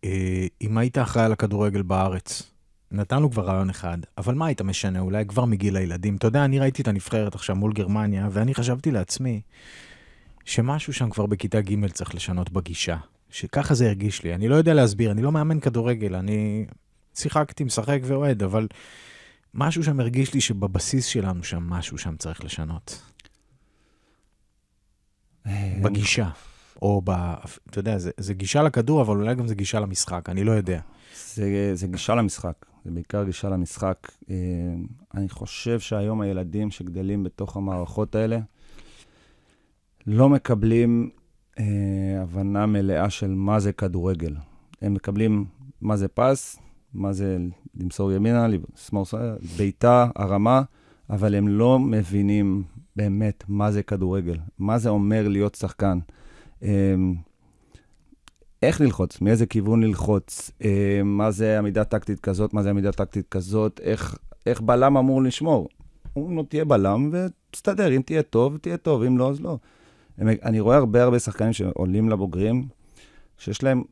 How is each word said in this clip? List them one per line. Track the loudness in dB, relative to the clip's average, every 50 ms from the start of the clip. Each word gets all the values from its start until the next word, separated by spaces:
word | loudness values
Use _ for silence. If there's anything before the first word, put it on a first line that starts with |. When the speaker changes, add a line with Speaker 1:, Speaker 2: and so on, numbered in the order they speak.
| -4
Speaker 1:
אה, | -2 -2 0 0 0 0 -2 -2 -4 _ _
אם | -4 -2 0 0
היית | 0 0 0 0
אחראי | -2 0 2 2 2
על | 2
הכדורגל | 2 2 0 0 0 0 0 0 0 0
בארץ, | 0 0 0 2 2 0 -2 -4 -6 -8 -12 -12 -12 -16 _ _ _ _ _ _ _ _
נתנו | -4 -4 -2 0 2 2 2 2
כבר | 2 0 0
רעיון | 0 0 0 0 -2
אחד, | -2 -4 -6 -6 -6 -6 -8 -10 _ -6
אבל | -4 -2 -2
מה | 0 0
היית | -2 -2 -2
משנה? | -2 -4 -4 -2 -4 -2 -2 -2
אולי | -2 -2 -2 -2 -4
כבר | -2 -2 0 2
מגיל | 2 0 0 0 0 0
הילדים. | 0 -2 -2 -4 -2 -2 -2 -2
אתה | 0 0
יודע, | 0 2 2 2
אני | 2 2 2
ראיתי | 2 0 0 0
את | -2 -2
הנבחרת | -2 -2 -4 -2 -2 -2 -2 -2 -4
עכשיו | -6 -6 -4 -2
מול | 0 0 0
גרמניה, | 0 -2 -2 0 0 0 0 0 0 0 -2 -2
ואני | 0 0 0 0 0
חשבתי | 0 0 -2 -2 -2 0 0
לעצמי | 0 0 -2 -2 -4 -6 -4 -4 -4 -4 -6 -12 _ -20 -20 -20 -20 -20 -20 -20 -20 -20 -20 -20 -20 _ _ -20 -20 -20 -10
שמשהו | -4 0 0 2 2 0 -2 -4 -6
שם | -4 -2 -2 -2
כבר | 0 -2 0
בכיתה | 0 0 -2 -2 0 0 0
ג' | 0 0 0 0 0 -2
צריך | -4 -6 -10 -8 -8
לשנות | -8 -6 -4 -2 -2 -2 -2
בגישה. | -4 -4 -4 -4 -6 -6 -4 -4 -4 -6 -8 -14 _ _ _ _
שככה | -14 -12 -12 -4 -2 -2 2 2 4
זה | 4 4
הרגיש | 2 2 0 -2 -4 -4 -4
לי. | -6 -6 -4
אני | -2 0 4
לא | 4
יודע | 4 6 6 6
להסביר, | 6 6 4 4 2 0 0
אני | 2 0
לא | 0 0
מאמן | 0 0 0 0 0 0
כדורגל, | 0 0 0 0 0 0 0 0 -2 -4 -4
אני | -4 -2 -2 0 0 0 -2 -2 -4 -6 -8 -12 -20 _ _ _ _ _ _ _
שיחקתי, | -8 -6 -2 0 0 0 0 -4 -6 -4
משחק | -4 -2 -2 0 0 0 -2
ואוהד, | 0 -2 -2 0 2 0 0 0
אבל | 0 0 0 -2 -2 -2 -8 -14 -20 -20 -20 -20 -20 -20 -20 -20 -20 -20 _ _ _ _ -4
משהו | -2 -2 0 0 0 0
שם | 0 0 0
הרגיש | 0 0 0 0 0 0 0
לי | -2
שבבסיס | 0 0 -2 -2 -2 -2 -2 -2 -2 0 -2 -2 -2
שלנו | 0 -2 -2 -2 -2 -4 -4 -6
שם, | -6 -6 -6
משהו | -4 -4 -4 -6 -6 -6 -10 -8
שם | -8 -8 -8
צריך | -8 -8 -10 -10 -10 -10
לשנות. | -12 -8 -8 -6 -6 -8 -10 -10 -14 -18 -18 -20 -20 _ _ -20 -20 _ _ _ _ _ _ _ _ _ _ _ _ _ _ _ _ _ _ _ _ _ _ _ _ _ _ _ _ _ _ _ _ _ _ _ _ _ _ _ _ _ _ _
Speaker 2:
אה, | -6 -4 -4 -4 -4 -2 0
Speaker 1:
בגישה. | 0 0 2 0 0 0 0 0 0 -2 -4 -10 -18 -20 -20 -20 _ _ _ -2
או | 2 2 2 2 2
ב-, | 0 -2 0 -2 -4 -6 -6 -10 -16 -18 -18 _ -10
אתה | -8 -6
יודע, | -4 -2 -4 -2
זה, | -4 -6 -8
זה | -8 -8 -8 -6
גישה | -6 -4 0 2 2
לכדור, | 2 4 2 0 2 2 4 2
אבל | 4 2 2
אולי | 0 0 0 -2
גם | -2 -2 -4
זה | -2
גישה | -4 -4 -2 -2 -2
למשחק, | -2 -2 -4 -4 -4 -4 -4 -8 -6 -4
אני | -4 0 2
לא | 4
יודע. | 2 2 2 0 -4 -4 -6 -12 -20 -20 -20 -20 -20 -20 -20 -14 -6
Speaker 2:
זה, | -4 -2 0 0 0 0 0 -2
זה | -2 -4
גישה | -6 -6 -4 0 0 2
למשחק, | 2 2 0 -2 -4 -8 -8 -8 _ -16 _ _ _ _
זה | -10
בעיקר | -8 -8 -8 _ -4 -2 -2
גישה | -2 -4 -4 -4 -4
למשחק. | -2 -2 -2 -4 -6 -4 -4 -4 -4 -4 -10 -20 _ _ -12 -8
אה, | -6 -4 -4 -2 -4 -4 -4 -4 -6 -6 -8 -10 -14 -18 -20 _ -6
אני | -6 -6 -6
חושב | -6 -10 -12 -12 -12 -8 -4 -2 -2 -2
שהיום | -2 -4 -4 -2 -2 -2 -2 -2
הילדים | -2 -2 -2 -4 -6 -4 -4 -4 -4 -4
שגדלים | -6 -8 -12 -10 -8 -6 -4 -2 -2 -2 -4
בתוך | -4 -6 -8 -8 -8 -6
המערכות | -6 -4 -4 -4 -4 -6 -6 -4 -4 -4 -2 0
האלה, | 0 0 0 0 -2 -4 -8 _ _ -20 -20 -20 -20 -20 -20 -20 -20 -20 _ _ _ _ _ _ _ _ _ _ _ _ _ _ _ _ _ _ _ _
לא | -2 4 6 6 6
מקבלים, | 6 4 4 0 0 2 4 4 4 4 4 4 2 2 0 -2 -8 -16 _ _ _ _ _ _ _ -4
אה, | -4 -2 0 0 0 -2 -2 -2 -2 -2 -2 -4
הבנה | -4 -4 -4 -2 -2 0 0 2 2
מלאה | 2 2 2 2 2 2 2 0 -2
של | -2 -4 -4 -2 -2
מה | 0 0 2 2 2
זה | 2 0
כדורגל. | -2 -2 -4 -2 -2 -2 -2 -2 -2 -2 -4 -6 -6 -8 -12 -14 -20 -20 _ _ -16 _
הם | -2 -2 -2
מקבלים | -2 -2 -2 0 0 2 2 2 0 0 -4 -10 -20 -20 -20 -18 -8
מה | -2 -2 0
זה | 0 0 -2
פס, | _ 2 4 4 2 0 -2 -14 -16 -20 -20 -20 -20 -20 _ _ -8
מה | -6 -4 -4
זה | -2 -2 -2 -2 -2 -2 -4 -6 -8 _ _ -20 _ -8
למסור | -8 -8 -4 -2 0 0
ימינה, | 2 2 2 4 4 4 4 2 0 -2 -4 -8 -18
שמאל, | -20 -10 -6 -4 -4 -4 -4 -6 -6 -6 -6 -8 -10 -12 -10 -4
בעיטה, | -2 -2 -2 0 _ 6 6 8 8 6 4 0
הרמה, | -2 -2 0 2 2 4 6 4 4 2 0 -8 _ _ _ _ _ _ -6
אבל | -2 0 2 2 2
הם | 2 2 2
לא | 2 4 6 6 6 4
מבינים | 4 2 0 0 0 0 0 0 2 2 4 4 2 2 0 0 -2 -6 -12 -20 -20 _ _
באמת | -2 -2 0 0 0 0 -2 -2 _ -6 -4
מה | -2 0 2 2
זה | 2 0
כדורגל, | -2 -2 -2 -2 0 0 0 0 -2 -2 -4 -4 -6 -12 -8 -4
מה | -2 0 0 2
זה | 2 2
אומר | 2 2 2 2 2 2 2 2
להיות | 2 2 0 0 -2
שחקן. | -4 -8 -8 -4 -2 0 0 0 0 -4 -6 -16 -20 -20 -20 -20 -20 -20 -20 -20 -8
אה, | -2 0 2 2 4 4 4 2 2 2 0 -2 -6 _ _ _ _ _ _ _ _ _ _ -20 _ _ _ _ _ _ -20 _ _ -20 _ _ _ -20 _ _
איך | 2 2 4 4
ללחוץ, | 2 2 4 2 -2 -2 -2 0
מאיזה | 2 4 4 4 2
כיוון | 2 0 0 2 4 4 4
ללחוץ, | 4 4 2 0 2 2 2 0 0 -4 -14 -14 -14 -14 -14 _ 0
אה, | 2 2 2 2 2 2 2 2
מה | 2 2 2 2 0
זה | 0 0 2 2 2 2
עמידה | 2 0 0 0 0
טקטית | 0 0 -4 -2 -4 -6 -4
כזאת, | -2 -2 0 0 0 0 0
מה | 0
זה | 2 2
עמידה | 2 2 2 0
טקטית | 0 -2 -4 -2 -2 -6 -6 _
כזאת, | -4 -6 -4 0 0 0 0 0 -2 -4 -2
איך, | -2 -2 -2 -4 -8 -8 -12 -16 -20 -20 _ _
איך | -2 -2 0
בלם | 2 2 4 6 6 6 6
אמור | 6 4 4 4 4
לשמור. | 2 2 0 -2 0 2 2 2 0 -2 _ _ -20 -20 _ -18 _ -10 -8
אומרים | -6 -6 -4 -4
לו, | -4
"תהיה | -6 -4 -2 -2 2
בלם | 4 4 4 4 4 2 2 2 0
ותסתדר, | 0 -2 -2 -4 -6 _ _ _ -18 -4 -2 -2 0 2 2 4 4
אם | 2 0
תהיה | 0 0 0
טוב, | 0 _ 2 4 4 4 0
תהיה | -4 -6 -6 -6
טוב, | -4 _ 2 2 2
אם | 4 2 4 4
לא, | 2 2
אז | 0 -2
לא." | -6 -6 -8 -8 _ _ _ _ _ _ _ _ _ _ -8 -2
הם, | 2 2 2 2
אני | 0 0 0 2
רואה | 4 6 6
הרבה, | 6 6 6 6 6
הרבה | 6 6 4 2
שחקנים | 0 -2 -4 -2 0 0
שעולים | 0 0 -2 -4 -2 -2 0 0 2 2 2 2
לבוגרים, | 2 0 0 -2 0 0 0 2 2 0 -2 -4 -12 _ _ _ _ -20 -20 -20 _ -20 -20 _ _ _
שיש | -8 -8 -4 0
להם | 2 2 2 2 0 -4